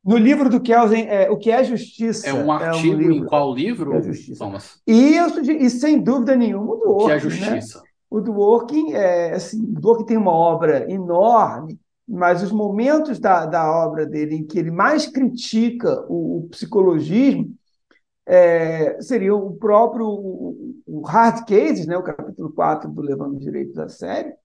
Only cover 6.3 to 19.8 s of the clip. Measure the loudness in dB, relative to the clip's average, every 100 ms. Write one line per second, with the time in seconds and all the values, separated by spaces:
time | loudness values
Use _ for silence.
6.3 | 2 2 -2 -4 -2 0 2 2 2 -2
7.3 | -6 -4 -6 -8 -20 _ _ _ -6 -4
8.3 | 0 4 2 2 -4 -2 0 0 0 -2
9.3 | -6 -8 -8 -6 -2 2 2 2 0 2
10.3 | 2 2 2 0 0 -2 -6 -2 2 4
11.3 | 4 2 -2 -14 -18 _ _ -12 0 0
12.3 | 2 0 -2 -2 0 2 0 0 -4 2
13.3 | 2 2 -2 0 0 -2 -4 -6 -4 -4
14.3 | -6 -6 -4 -4 0 2 2 -2 -2 -2
15.3 | -2 -4 0 0 -2 -4 -4 -4 -6 -4
16.3 | -6 -8 -14 -4 2 2 2 0 2 2
17.3 | 2 -6 -10 _ _ _ _ _ _ 2
18.3 | 6 6 4 0 -2 -2 -4 -4 -2 2
19.3 | 0 -2 -4 2 4